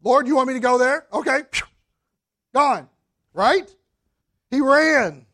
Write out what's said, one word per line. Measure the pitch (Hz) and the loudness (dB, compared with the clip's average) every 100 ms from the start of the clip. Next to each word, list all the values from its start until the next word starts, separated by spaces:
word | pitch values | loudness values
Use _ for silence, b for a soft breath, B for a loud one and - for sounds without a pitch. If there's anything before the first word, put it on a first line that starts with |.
"Lord, | 196 262 254 | 2 0 2
you | |
want | 285 254 | -2 -2
me | |
to | 254 | -2
go | 247 247 | 0 0
there? | 247 294 - | 0 -2 -6
Okay. | - - 269 302 - - _ _ _ _ _ _ _ _ | -8 -4 -4 -4 -10 -10 _ _ _ _ _ _ _ _
Gone." | 254 285 208 131 _ _ _ _ | -2 0 -2 -8 _ _ _ _
Right? | 160 208 370 - _ _ _ _ _ _ _ _ | -2 0 0 -4 _ _ _ _ _ _ _ _
He | 262 | -2
ran. | 269 277 311 302 202 143 117 | 2 4 4 2 -2 -6 _